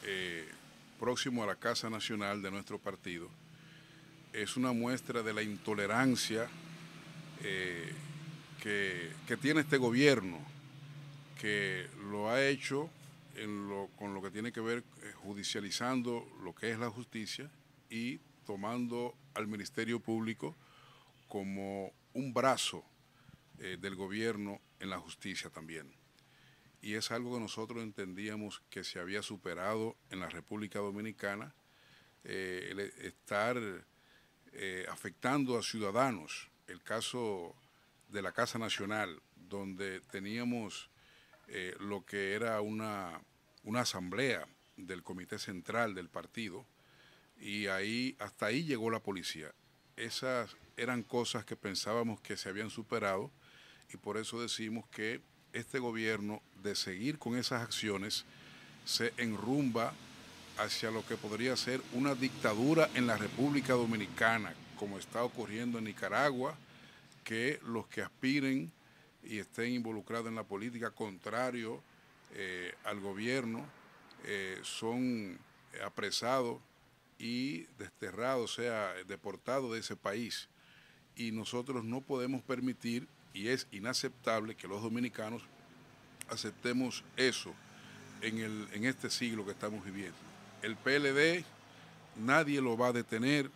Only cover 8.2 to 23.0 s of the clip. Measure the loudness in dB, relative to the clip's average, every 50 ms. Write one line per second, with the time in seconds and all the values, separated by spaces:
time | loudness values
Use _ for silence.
8.2 | -10 -10 -12 -12 -14 -14 -14 -6 -2 0 2 2 2 2 2 0 -4 -6 -6 -10
9.2 | -2 -2 -2 2 4 6 6 6 6 6 6 6 6 6 6 10 10 10 10 8
10.2 | 4 -2 -4 -6 -8 -10 -12 -14 -16 -16 -16 -14 -14 -12 -12 -12 -12 -14 -14 -16
11.2 | -16 -16 -12 -4 0 2 2 4 4 2 2 0 -4 -6 -8 -10 -8 -4 -2 0
12.2 | 2 4 6 6 6 6 4 2 0 -2 0 0 -2 -2 -8 -14 -18 -18 -18 -20
13.2 | -20 -14 -10 -6 -4 -4 -2 -2 -2 -2 -2 -4 -4 -6 -8 -8 -6 -4 -4 -4
14.2 | -4 -4 -4 -4 -4 -4 -2 -2 0 0 0 0 -2 -8 -18 -14 -14 -14 -14 -10
15.2 | -8 -8 -6 -4 -2 -2 -2 -2 -2 -2 -2 0 2 2 2 2 2 2 0 -2
16.2 | -4 -8 -14 -10 -10 -10 -8 -2 -2 -2 0 0 -2 -2 -4 -6 -12 -8 -6 -6
17.2 | -6 -4 -6 -8 -8 -12 -14 -20 -20 -20 -20 -20 -14 -8 -4 -4 -2 -2 -4 -6
18.2 | -12 -20 -20 -16 -8 -6 -4 -2 -2 -2 0 0 -2 -2 -2 -2 -2 -4 -6 -10
19.2 | -20 -8 -4 -2 -2 -2 -2 -4 -6 -4 -2 -2 0 2 0 0 2 0 0 2
20.2 | 2 0 -2 -2 -4 -6 -6 -10 -20 -20 -20 -20 -20 -20 -20 -20 -20 -20 -20 -20
21.2 | -16 -6 -4 -2 -2 -2 -2 -2 -2 -4 -4 -4 -6 -6 -10 -16 _ _ -6 -4
22.2 | -4 0 2 6 6 6 6 6 2 -2 -2 -4 -10 -14 -20 _